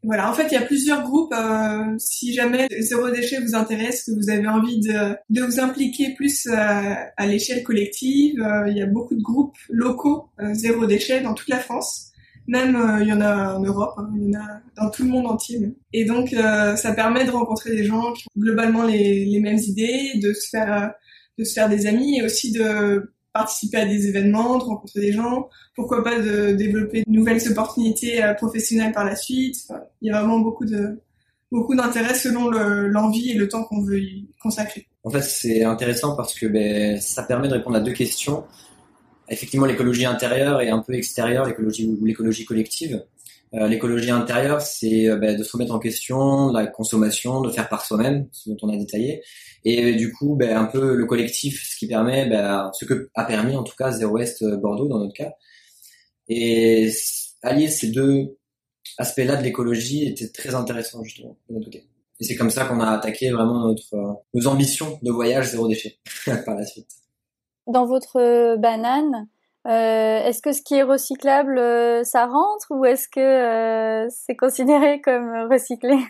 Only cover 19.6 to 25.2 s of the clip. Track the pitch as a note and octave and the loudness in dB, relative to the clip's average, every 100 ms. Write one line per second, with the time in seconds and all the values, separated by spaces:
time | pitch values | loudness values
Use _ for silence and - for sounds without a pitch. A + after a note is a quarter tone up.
19.6 | A3 G3 A3+ C4 C#4 B3 G3+ G#3+ - A3+ | 0 0 0 0 0 0 0 -2 -4 -4
20.6 | G#3+ G#3 G#3 - _ - _ - A3 - | -2 0 -2 -8 _ -20 _ -8 -6 0
21.6 | A3 G#3 G3+ A3 C#4+ C#4 A3+ - A#3+ A3 | 2 2 2 2 2 2 0 -2 -2 0
22.6 | A3 G#3 G#3 G3+ G3+ _ _ G#3+ A3 - | 0 2 2 0 -2 _ _ -2 -2 -2
23.6 | G#3+ A3+ G3+ G#3 G3+ G3 G3+ G#3+ A#3+ B3+ | -2 0 0 2 0 2 2 4 2 0
24.6 | A#3+ G3+ - G#3 G3+ G#3 | 0 -6 -6 -2 0 0